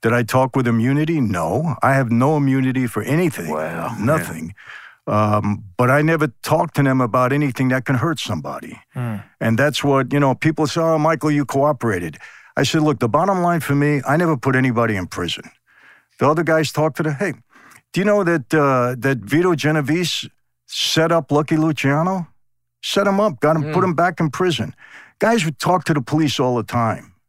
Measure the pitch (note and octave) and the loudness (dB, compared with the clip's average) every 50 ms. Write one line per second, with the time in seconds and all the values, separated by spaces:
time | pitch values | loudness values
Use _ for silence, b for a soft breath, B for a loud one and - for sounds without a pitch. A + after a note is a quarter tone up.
0 | - A2+ A#2 A#2+ B2 A2 - D#3+ C3+ C3 - C#3 C3 A#2 A#2 A#2 A2+ B2+ C3+ D3 | 0 2 2 2 0 2 2 2 2 2 2 0 0 2 2 2 2 2 2 0
1 | D#3 D#3 E3+ D#3 C3 G#2 G2 F2+ E2 D#2 F2+ A#2+ D#3 E3+ C3 - - B2+ C3+ C3+ | 0 0 0 0 0 0 0 -2 -2 -2 -2 -2 -2 -2 -4 0 0 2 2 2
2 | C3+ A2+ A#2 A#2 B2+ C#3 D#3 D3+ C#3+ C3+ C3 C3+ C3 C3 B2+ C3 C3 A#2+ - A2 | 2 2 2 2 2 2 2 2 2 2 2 2 0 0 0 0 -2 -2 -4 -6
3 | G2+ A#2 C#3 E3 F#3 E3+ - - - E2 D#2 D#2 D#2 - - - - B1+ A#2+ - | -4 -2 0 0 0 0 -2 -4 -8 -6 -6 -6 -6 -6 -6 -8 -8 -8 -6 -4
4 | G2+ A#2+ D#3 D#3+ - - - - E2 E2 G2 B B B B B B B B B | 0 0 0 0 -2 -6 -8 -10 -12 -12 -14 B B B B B B B B B
5 | B - G#2+ G#2 G#2+ G#2+ G#2 G#2 G2+ G#2 G#2 G2 - G2+ - - B2 B2 C3 D3 | B -2 0 0 2 2 0 0 0 -2 -4 -4 -8 -16 -2 0 2 2 4 2
6 | D3+ D#3 E3 D#3+ D3+ C#3+ - _ - - C#3+ - E3+ D#3+ - - C#3+ C#3 C3 C3 | 2 2 2 2 0 -2 -4 _ -4 0 0 0 0 -2 0 0 2 2 4 2
7 | B2+ A#2 G2 B2+ B2+ B2 C3+ C#3+ D3+ C#3+ A#2+ - C3+ B2+ B2+ C3 B2 - C#3 B2 | 2 2 2 0 2 2 2 0 0 -2 -2 0 0 0 0 0 0 0 0 0
8 | A2 E3+ D#3 C#3 - - - D#2+ C#2+ - - - - - - - _ _ _ C3 | 0 -2 -2 -4 -6 -6 -6 -6 -6 -8 -12 -12 -12 -14 -18 -18 _ _ _ -8
9 | B2 A#2+ A2 G2+ G2+ B B B - A2+ A2+ A2+ C3+ D3+ C#3 - - C#3+ C#3 C3+ | -6 -6 -6 -8 -10 B B B -2 -2 0 2 0 0 0 -2 0 2 2 2
10 | C3+ A#2+ - C#3+ C#3+ C#3 B2 - - D#3+ D#3+ - D#3+ C#3+ - E3+ D#3+ E3 D#3+ D#3 | 2 0 0 2 2 2 0 2 0 -2 0 0 -2 -2 0 -2 0 2 2 2
11 | D3+ D#3 E3 - - D#3 D3+ D3 C#3+ - - C#3 C3+ D3 D3+ B2+ - A#2 G2+ F2+ | 2 2 0 0 0 0 0 0 0 0 0 0 2 2 0 0 -2 -2 -2 -2
12 | F2 E2 D2 - B B B B B B B - C#3 C3 - D#3+ D#3 D3+ C#3+ A2+ | -4 -6 -10 -12 B B B B B B B -2 -2 0 2 2 2 2 0 0
13 | - A#2 G2+ D3 E3+ G3 G3 F#3 F3 F3 F3 E3+ - - C#3 C#3+ C#3+ D3 D3 C#3+ | -2 0 0 2 2 2 0 0 0 0 0 0 -2 0 0 2 2 2 0 0
14 | A#2+ - C#3 D#3+ F3 E3 D#3 B2 - C3+ B2+ C3 C3 C3 A#2+ A2+ A#2 A2+ G#2+ F#2+ | 0 0 0 2 2 2 0 0 -2 0 0 2 2 2 2 0 0 0 0 -2
15 | F2+ E2 - - F2+ E2 E2 - - - _ _ _ b b b b b b b | -4 -6 -6 -6 -6 -6 -6 -8 -12 -18 _ _ _ b b b b b b b
16 | b b _ _ - C3+ D#3 D#3+ E3+ D#3 D#3+ D#3+ D#3+ - - - D3+ D#3 C#3+ - | b b _ _ 0 2 2 2 2 2 2 2 0 0 -2 -2 -2 -2 -2 -2
17 | E3 D#3 D3 C3 G#3 F#3+ - - - _ B B B B B B B B _ E3 | -4 -4 -2 -2 -4 -6 -6 -8 -14 _ B B B B B B B B _ -2
18 | F#3+ G#3 G#3 G#3 G3 E3+ E3+ E3 C3 _ - D#3 D3 C#3 C3+ B2+ B2 B2 B2 B2 | 0 2 2 2 2 2 0 0 -2 _ 0 2 2 4 2 2 0 0 -2 -2
19 | A2 C3+ C#3 B2 G2 G2+ B2+ D#3 F3 F#3 F3 D3 - D3+ D#3 D#3 C#3+ C3+ D3+ F3 | -2 -2 -2 -2 -4 0 0 2 2 2 0 0 0 0 0 0 0 0 0 0
20 | F3+ D#3 - - - - _ _ _ _ _ _ _ _ - - - - - - | 0 -2 -4 -6 -8 -12 _ _ _ _ _ _ _ _ -8 -6 -4 -2 0 2
21 | D#3+ E3 E3+ E3 D3+ _ D3 D3 D3+ - E3 D#3 D#3 D#3+ D3+ - - C#3 C#3 D3 | 2 4 2 0 0 _ 0 0 2 2 0 2 2 0 0 0 0 0 2 2
22 | D#3+ F3+ F#3+ F#3+ E3+ - _ _ _ _ _ _ _ _ _ _ - - - G3+ | 0 0 -2 -4 -6 -10 _ _ _ _ _ _ _ _ _ _ -10 -2 0 0
23 | G3+ G3 G3 G3 G#3 G#3+ D#3 - - D3 D#3+ D#3+ C#3 D3+ D#3 F3+ F#3 F#3+ E3+ C3+ | 2 2 2 2 2 0 0 0 2 2 2 2 0 0 0 0 2 2 2 2
24 | E3+ F3+ F3+ - E3+ D#3 - - F#3 F#3 E3 - A2 G2 - B B B B B | 0 0 0 0 -2 -2 0 0 0 0 0 -2 -4 -6 -8 B B B B B
25 | B B B B - G#3+ A#3 A#3 E3 D#3+ D3+ - - - F3 F3+ D3 - E3 D3 | B B B B 0 2 2 2 0 -2 -4 -4 0 0 0 0 2 0 -2 -2
26 | A#2+ - D3 D3+ D#3+ C#3+ - - C3+ B2+ B2 A#2+ G#2+ - - A#2+ A#2 A2+ F#2+ C2+ | 0 0 0 0 0 0 0 0 0 0 0 -2 -4 -2 -2 -2 0 0 -2 -4
27 | - - _ _ _ | -8 -20 _ _ _